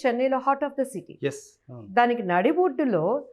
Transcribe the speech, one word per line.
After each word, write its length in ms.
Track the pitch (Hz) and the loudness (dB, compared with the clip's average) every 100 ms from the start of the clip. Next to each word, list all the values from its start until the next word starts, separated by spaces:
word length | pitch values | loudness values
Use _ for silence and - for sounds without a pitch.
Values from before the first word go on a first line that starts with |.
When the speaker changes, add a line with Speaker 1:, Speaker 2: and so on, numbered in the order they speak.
| 254 | 0
Speaker 1:
చెన్నైలో 320 | 240 262 262 | 2 0 0
heart 320 | 254 277 285 | 0 0 -2
of 120 | 285 | -4
the 160 | 262 190 | -4 -6
city. 220 | - - | -14 -6
Speaker 2:
ఎస్, 360 | 139 - - _ - | -6 -6 -16 _ -20
అవును. 180 | 123 104 | -18 -4
Speaker 1:
దానికి 360 | 190 240 240 | 2 2 2
నడిబొడ్డులో 1040 | 190 175 220 330 359 262 277 180 170 262 - | 0 2 2 2 0 2 0 2 0 -2 -6